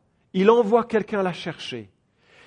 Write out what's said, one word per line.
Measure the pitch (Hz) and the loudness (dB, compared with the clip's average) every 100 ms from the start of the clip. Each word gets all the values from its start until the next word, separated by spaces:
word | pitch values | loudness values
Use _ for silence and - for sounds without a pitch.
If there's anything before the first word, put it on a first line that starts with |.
| _ _ _ | _ _ _
il | 185 196 | 0 4
envoie | 233 202 233 | 4 4 2
quelqu'un | 233 220 196 208 | 0 -4 -4 -4
la | 190 | -4
chercher. | 160 175 147 - 120 98 _ _ _ _ _ | -6 -12 -12 -12 -14 -14 _ _ _ _ _